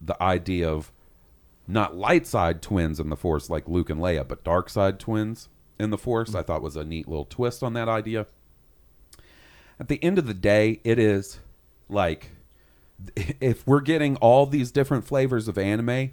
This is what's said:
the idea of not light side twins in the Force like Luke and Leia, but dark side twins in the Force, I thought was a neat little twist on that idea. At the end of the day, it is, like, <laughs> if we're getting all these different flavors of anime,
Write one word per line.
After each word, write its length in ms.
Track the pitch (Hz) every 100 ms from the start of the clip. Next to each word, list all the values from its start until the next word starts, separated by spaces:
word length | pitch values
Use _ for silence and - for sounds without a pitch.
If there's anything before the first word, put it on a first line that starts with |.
the 180 | 78 -
idea 460 | 92 90 85 90 82
of 220 | 78 - _ _ _ _ _ _ _ -
not 280 | 107 95 87
light 300 | 110 175 -
side 340 | 110 85 82
twins 380 | - 95 80 78
in 80 | 76
the 60 | 76
Force 320 | 87 76 -
like 200 | 78 78
Luke 200 | 87 82
and 100 | 78
Leia, 260 | 90 80 65
but 180 | -
dark 240 | 82 90 -
side 300 | 107 98 95
twins 500 | - 107 107 113 - _ _ -
in 100 | 107
the 60 | 104
Force, 360 | 123 113 113
I 80 | 92
thought 180 | 80 80
was 140 | 78 76
a 80 |
neat 240 | 78 82 -
little 160 | 78
twist 380 | 71 - 120 -
on 100 | 127
that 140 | 117 113
idea. 380 | 110 107 110 104 _ _ _ _ _ _ _ _ - - - - - - -
At 80 | 123
the 140 | 143
end 140 | 170 190
of 80 | 127
the 80 |
day, 460 | 92 101 107 110 110
it 140 | 117 117
is, 400 | 107 98 - - - - _ _ -
like, 420 | 101 87 78 - - _ _ _ _
<laughs> 400 | _ - 95 - 87 -
if 260 | 131 113 -
we're 140 | 143
getting 360 | 135 160 147 131
all 300 | 113 131 143
these 240 | 143 123
different 320 | 143 135 135
flavors 420 | - 139 131 123 110
of 100 | 98
anime, 520 | 98 107 117 127 131